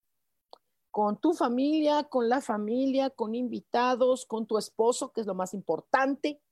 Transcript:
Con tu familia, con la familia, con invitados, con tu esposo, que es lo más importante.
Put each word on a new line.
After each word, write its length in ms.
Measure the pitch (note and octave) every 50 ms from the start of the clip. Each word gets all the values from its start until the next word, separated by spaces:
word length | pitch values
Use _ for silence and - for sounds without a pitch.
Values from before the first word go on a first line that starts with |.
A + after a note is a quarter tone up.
| _ _ _ _ _ _ _ _ _ _ - - _ _ _ _ _ _ -
Con 280 | - G#3 G#3 G#3 -
tu 140 | - D#4 F4
familia, 680 | - E4 B3 A#3+ B3 C4+ D4 D#4 D#4 D4+ D4 D4 D4 D4
con 260 | D4 - C4 A#3 A3+
la 120 | A#3+ C#4
familia, 680 | C4+ - A3 G#3 G#3 G#3 A3+ B3+ C4+ C4+ B3+ C4+ C4+ C4+
con 260 | C4 - A3 G#3+ A3
invitados, 880 | A#3+ B3+ A#3+ A3+ G#3 - _ - A#3+ A#3+ B3 B3+ A3 C4 B3+ B3+ B3 -
con 220 | - - A3 A3+ -
tu 100 | A3 G#3+
esposo, 540 | G3+ - - - A3 A#3 B3 - C#4+ B3+ -
que 80 | -
es 60 | A3 G3
lo 80 | F#3+
más 180 | F#3 F#3 F#3 -
importante. 880 | G3 - - D#3+ D#3 - _ - C4 C4+ C4+ C#4+ C4+ - D4+ D4 - _ _